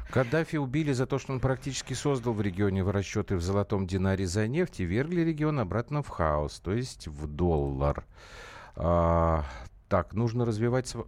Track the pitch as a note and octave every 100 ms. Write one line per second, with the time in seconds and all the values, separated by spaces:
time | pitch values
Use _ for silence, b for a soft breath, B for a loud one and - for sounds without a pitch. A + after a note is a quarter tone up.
0 | - - B2 D3+ D#3+ D#3 C3+ C#3+ D3+ B2+
1 | C3 C#3 - C3 C3 B2+ - C3 - B2+
2 | D3 C3+ A#2 G#2+ G2+ F2+ G#2 F#2+ F#2 G2+
3 | F#2 A2 G2 F#2+ E2+ G2+ G2 G#2 F#2+ F#2+
4 | F#2+ F#2+ F#2+ F#2 G#2+ D3 F3+ - F2 G2
5 | D3+ F3 E3 D3+ D3+ D3+ G2 G2+ A#2 D3
6 | C#3 - E2 D2+ D2 - - A2 C3 -
7 | D#2+ D2 D2+ D2 F2 D#2 C#2+ C2+ C#2+ C#2+
8 | - B B B B B B - E2 E2+
9 | E2+ E2+ E2 D#2+ C#2 B - - - F#2+
10 | E2+ F#2 A#2+ A#2 A#2 A2 A#2 B2+ B2 A#2